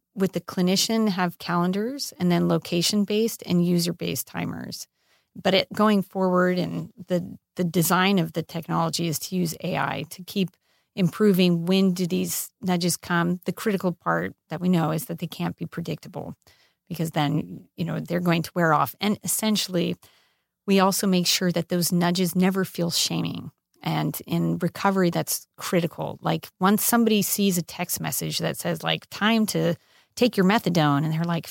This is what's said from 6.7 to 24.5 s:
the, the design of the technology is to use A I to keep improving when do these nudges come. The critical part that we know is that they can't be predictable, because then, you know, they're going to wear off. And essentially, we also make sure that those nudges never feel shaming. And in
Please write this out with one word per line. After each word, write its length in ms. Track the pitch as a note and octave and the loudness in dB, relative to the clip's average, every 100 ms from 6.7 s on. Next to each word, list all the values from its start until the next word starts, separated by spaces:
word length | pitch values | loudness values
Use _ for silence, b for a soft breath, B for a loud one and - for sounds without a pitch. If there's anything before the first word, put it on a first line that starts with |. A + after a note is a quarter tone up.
| E3 E3 - F3+ | -6 -10 -14 -4
the, 280 | F3+ F3+ - _ - | -4 -4 -14 _ -4
the 80 | |
design 540 | F3 E3+ D#3+ F3+ F#3 G3 | -2 0 2 4 4 4
of 140 | E3 | 2
the 100 | E3 | -4
technology 680 | D#3+ E3+ D#3+ E3 E3 D#3 E3+ | -8 -10 -4 -2 0 -2 -4
is 100 | D3+ | -4
to 160 | - F#3 | -4 -2
use 200 | E3+ E3 | -2 -4
A 140 | F3 E3 | -6 -4
I 280 | C#3+ - D#3+ | -2 -4 -10
to 120 | - | -14
keep 280 | F3+ G3+ F3+ - _ _ _ - | -8 -2 -2 -4 _ _ _ -2
improving 680 | F3 - G#3+ F#3 F3+ E3+ | 0 4 4 6 4 4
when 280 | E3+ F#3+ F#3+ | 2 4 4
do 160 | F3+ F3 | 2 -2
these 420 | F#3 F3+ - - _ | -2 -2 -6 -8 _
nudges 360 | F#3 F3+ F3 - | -2 0 0 -2
come. 420 | - F3 F3 F3+ | -2 0 0 -2
The 80 | - | -4
critical 400 | F3+ A3+ F#3+ F#3 | -4 -2 0 -2
part 420 | E3+ - E3 F3+ - _ | -2 -2 -2 -4 -10 _
that 120 | E3 | -4
we 80 | F3+ | 2
know 220 | F3 D#3 | 2 2
is 140 | D#3+ | -2
that 160 | - E3+ | -6 -8
they 80 | E3+ | -10
can't 260 | - F3 | -6 -8
be 100 | E3 | -6
predictable, 680 | E3 - E3 D#3 - F3+ - - b b b b _ | -10 -10 -8 -10 -10 -12 -12 -16 b b b b _
because 240 | E3 D#3+ | -6 -4
then, 560 | D#3+ C#3+ D3+ F3 F3+ - - | 0 0 0 -4 -12 -16 -8
you 80 | |
know, 160 | E3 E3 | -6 -6
they're 180 | D#3 F3 | -4 -2
going 240 | F3 E3 | 2 0
to 80 | D#3 F3+ | 0 0
wear 160 | E3 | 2
off. 240 | D3 C#3+ - | 4 2 -2
And 160 | G3+ G#3 | -2 -2
essentially, 720 | F3+ - A3 G#3 - F3+ F3 F3 b b b b b _ - | -2 -2 0 0 0 -2 -2 -4 b b b b b _ 2
we 140 | G3 | 4
also 260 | F#3+ F#3+ G3+ | 4 2 2
make 220 | F#3 E3+ | 2 2
sure 240 | - F#3 | 0 0
that 160 | F3 E3+ | 0 0
those 240 | F3+ E3+ | 0 2
nudges 420 | F3 F3 F3 F3+ | 2 2 2 0
never 300 | F3+ F#3 F#3+ | 2 2 2
feel 260 | F#3 - E3+ | -2 -2 -2
shaming. 600 | - - - E3 - - - _ _ | -2 -2 -2 -4 -6 -12 -16 _ _
And 400 | - D#3 D#3 - - | -4 -2 -2 -4 -4
in 320 | E3+ E3+ | -2 0